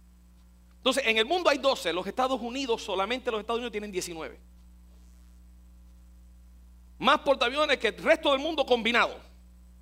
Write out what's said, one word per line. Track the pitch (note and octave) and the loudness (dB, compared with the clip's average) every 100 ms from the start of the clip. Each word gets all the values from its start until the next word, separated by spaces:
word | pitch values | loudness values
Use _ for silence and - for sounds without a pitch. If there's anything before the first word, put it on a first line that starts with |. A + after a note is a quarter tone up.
| - - - - - - - - | -20 -20 -20 -20 -20 -20 -20 -6
Entonces, | B3+ C4+ A#3 | -2 0 2
en | A3 | 2
el | A3 | 2
mundo | F4+ E4 | 2 2
hay | C#4+ | 2
doce, | C4+ B3 F3 | 2 0 -2
los | E3 F#3 | -4 -4
Estados | G3+ C4 C4 | -2 -2 -2
Unidos, | A#3 B3+ C4+ A3+ | -4 -6 -4 -4
solamente | - F#3+ G3 B3+ B3+ | -4 -4 -2 -4 -4
los | A3 | -6
Estados | G#3 A#3 | -4 -6
Unidos | A#3+ | -6
tienen | G#3 G#3 | -8 -8
diecinueve. | F3+ E3+ E3 C#3+ - - - - - - - - - - - - - - - - - - - - - - - - - - - | -8 -8 -8 -12 -14 -20 -20 -20 -20 -20 -20 -20 -20 -20 -20 -20 -20 -20 -20 -20 -20 -20 -20 -20 -20 -20 -20 -20 -20 -20 -2
Más | G3+ D4 | 2 4
portaaviones | C#4+ C4+ A#3+ C#4 D4+ - | 4 2 0 0 2 2
que | G#3+ | 0
el | F3+ | 0
resto | F#3 D#4+ D#4 | 2 2 4
del | C4+ | 2
mundo | D4+ D#4 C4 | 0 -2 2
combinado. | A#3+ A3 A#3 F#3 E3+ - - - - - - | 2 2 2 2 -2 -16 -20 -20 -20 -20 -20